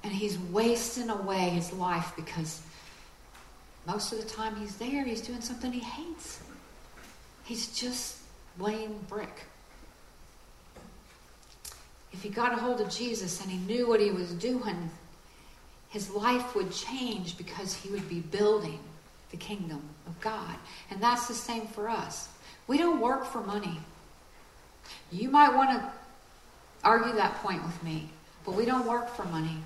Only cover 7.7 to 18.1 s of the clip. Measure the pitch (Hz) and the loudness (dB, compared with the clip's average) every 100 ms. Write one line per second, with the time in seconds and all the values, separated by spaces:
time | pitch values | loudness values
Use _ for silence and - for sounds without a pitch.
7.7 | - 247 247 - - - - - 175 202 | -2 -4 -4 -6 -10 -18 -20 -18 -4 -2
8.7 | 220 220 208 - 208 - - - - - | -2 -4 -8 -6 -6 -6 -12 -18 -20 -20
9.7 | - - - - - - - - - - | -20 -20 -20 -20 -20 -20 -20 -20 -20 -20
10.7 | - - - - - - - - - - | -20 -20 -20 -20 -20 -20 -20 -20 -18 -16
11.7 | - - - - 185 208 208 240 233 247 | -16 -20 -20 -16 -10 -6 0 2 2 2
12.7 | 220 202 - 240 214 185 - 190 185 190 | 2 0 0 -2 -2 -2 -4 -4 -4 0
13.7 | 240 240 220 202 180 175 170 226 254 220 | 2 6 6 6 4 -2 -2 0 0 0
14.7 | 175 170 - - - - - - - - | -4 -6 -10 -18 -20 -20 -20 -20 -20 -20
15.7 | - - 214 202 202 226 247 247 208 180 | -20 -10 -8 -2 2 4 4 4 0 0
16.7 | - - 262 247 202 170 - 175 - 190 | -2 -4 -2 -2 -2 -4 -8 -10 -6 -6
17.7 | - 196 202 160 | -6 -6 -6 -4